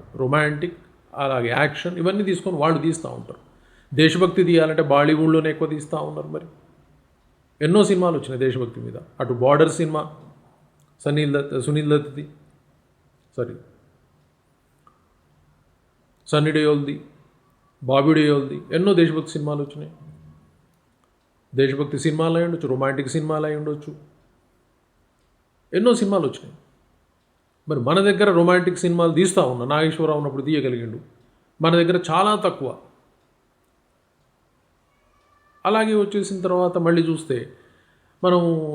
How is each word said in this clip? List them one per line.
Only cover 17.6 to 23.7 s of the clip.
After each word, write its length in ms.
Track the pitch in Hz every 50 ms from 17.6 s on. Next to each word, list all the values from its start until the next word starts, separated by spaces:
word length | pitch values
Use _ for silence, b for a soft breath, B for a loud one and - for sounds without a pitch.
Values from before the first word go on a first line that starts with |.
| _ _ _ - 131
బాబీ 300 | 123 135 139 139 156 156
డియోల్ది, 480 | 156 151 147 147 139 135 135 143 147 - - -
ఎన్నో 200 | 170 190 202 190
దేశభక్తి 380 | 175 165 151 156 160 - -
సినిమాలు 300 | - 156 147 147 147 147 143
వచ్చినాయి. 280 | 143 - 147 151 156 - - - - - - - - - _ _ _ _ _ _ _ _ _ _ _ _ _ _ _ _ _ _ _ _ _ _ _ -
దేశభక్తి 440 | 131 135 135 139 143 147 147 147 127
సినిమాలు 360 | - 156 151 160 160 165 165
అయి 80 | 165 170
ఉండొచ్చు, 220 | 170 165 165 151
రొమాంటిక్ 420 | 127 131 127 135 135 139 143 135 127
సినిమాలు 360 | - 160 151 156 156 151 156
అయి 100 | 151 151
ఉండొచ్చు, 400 | 151 151 151